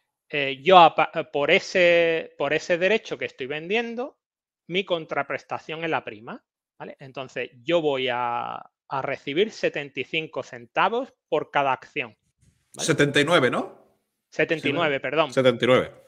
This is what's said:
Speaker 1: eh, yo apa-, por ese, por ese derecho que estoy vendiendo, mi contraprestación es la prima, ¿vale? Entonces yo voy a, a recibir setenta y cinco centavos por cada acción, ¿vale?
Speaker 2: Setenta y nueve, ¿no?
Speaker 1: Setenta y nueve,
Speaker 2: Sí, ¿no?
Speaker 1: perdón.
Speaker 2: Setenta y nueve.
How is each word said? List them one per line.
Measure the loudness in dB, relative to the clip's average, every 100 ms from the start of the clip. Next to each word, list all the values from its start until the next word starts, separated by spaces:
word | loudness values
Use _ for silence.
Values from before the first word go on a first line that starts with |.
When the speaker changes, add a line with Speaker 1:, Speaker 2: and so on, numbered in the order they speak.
| _ _ _
Speaker 1:
eh, | -4 -4 -2
yo | 6 10
apa-, | 10 6 -2 -2 -6
por | -2 2
ese, | 2 2 2 4 4 4 0 -4 -6
por | -2
ese | -2 -2 0
derecho | 2 0 -2 -8
que |
estoy | -8 -8 -10
vendiendo, | -10 -4 -4 -4 -8 -12 -14 _ _ _ _ -8
mi | -6
contraprestación | -2 -4 -4 -6 -4 -6 -8 -12 -10 -8
es | -4
la | -4
prima, | -6 -14 -16 -18 _ _ _ -20
¿vale? | -18 -18
Entonces | -18 -14 -12 -10 -10 -10
yo | -2 0
voy | 0 -2 -2
a, | -2 -4 -4 -6
a | -10 -14 _ _ -6
recibir | -6 -6 -4 -2 -2
setenta | -2 -6 -4 -8 -10
y |
cinco | -6 -6 -6 -8
centavos | -12 -14 -8 -2 0 -2 -6 _ _
por | -4 -2
cada | 0 0
acción, | -2 -6 -10 -10 -14 _ _ _ _ _
¿vale? | -6 -2
Speaker 2:
Setenta | 2 2 2
y |
nueve, | 2 4 2
¿no? | 0 -6 -12 _ _ _ _ _
Speaker 1:
Setenta | -4 -2 -2 -2
y |
nueve, | -2 0 -2
Speaker 2:
Sí, |
¿no? |
Speaker 1:
perdón. | -2 -2 0
Speaker 2:
Setenta | 2 2 4
y | 4
nueve. | 4 2 -6